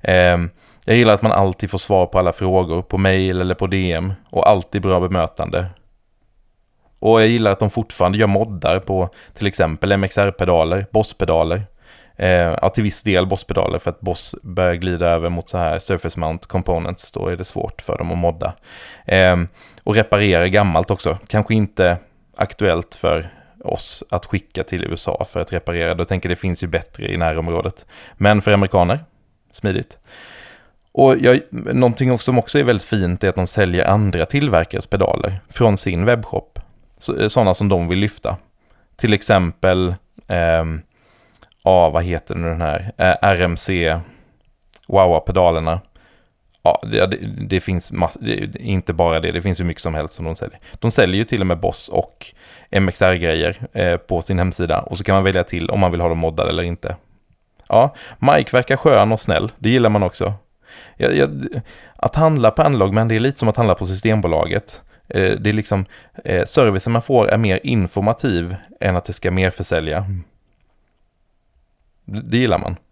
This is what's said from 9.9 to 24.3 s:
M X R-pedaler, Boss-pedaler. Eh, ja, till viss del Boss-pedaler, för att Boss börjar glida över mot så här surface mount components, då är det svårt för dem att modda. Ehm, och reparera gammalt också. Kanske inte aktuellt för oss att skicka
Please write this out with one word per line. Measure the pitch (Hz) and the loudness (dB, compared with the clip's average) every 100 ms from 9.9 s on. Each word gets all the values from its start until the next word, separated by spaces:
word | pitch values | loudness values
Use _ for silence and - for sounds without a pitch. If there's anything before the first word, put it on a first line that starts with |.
M | 98 | 0
X | 95 - | 0 0
R-pedaler, | 101 - 90 85 80 92 101 | 0 0 2 2 2 0 -2
Boss-pedaler. | 107 107 - 87 82 82 90 101 _ _ - _ _ | -2 -2 -4 0 2 2 -2 -6 _ _ -20 _ _
Eh, | 92 | 2
ja, | 90 85 - - | 2 2 0 0
till | - | 0
viss | 104 - | -2 -2
del | - 92 92 | 0 0 0
Boss-pedaler, | 95 - 92 92 90 | -4 -4 -2 -2 -2
för | - | -6
att | 87 | -8
Boss | - 87 - - | -8 -6 -8 -12
börjar | - 90 90 | -10 -2 -2
glida | 87 92 87 85 | 0 -4 -2 0
över | 85 85 | 0 0
mot | 87 85 | -6 -6
så | 92 | -4
här | 82 82 | -2 -4
surface | - 92 82 - | -4 -6 -4 -6
mount | 80 82 - | -6 -6 -6
components, | 92 90 87 87 92 - | -6 -2 -2 -4 -8 -10
då | - 92 | -8 -6
är | 87 | -6
det | |
svårt | 92 - - - | -8 -8 -8 -10
för | - - | -8 -6
dem | 85 | -4
att | 85 | -2
modda. | 85 82 - - - - - - - | -2 -2 -8 -8 -20 -20 -20 -16 -2
Ehm, | 95 92 90 87 _ - - | 4 4 4 0 _ -20 -12
och | - | 0
reparera | 107 107 104 104 87 90 | 0 2 2 4 4 4
gammalt | 98 101 80 90 | 4 4 2 0
också. | 98 - - - | -2 -2 -4 -2
Kanske | 107 101 | -2 0
inte | 110 101 - 90 87 - _ _ - | 0 0 2 2 2 -6 _ _ -6
aktuellt | - - 101 85 85 | -6 -2 0 0 -4
för | - 175 82 82 - _ _ | -4 -2 -2 -4 -16 _ _
oss | - - - - - | -8 -8 -8 -10 -6
att | 90 | -8
skicka | - | -4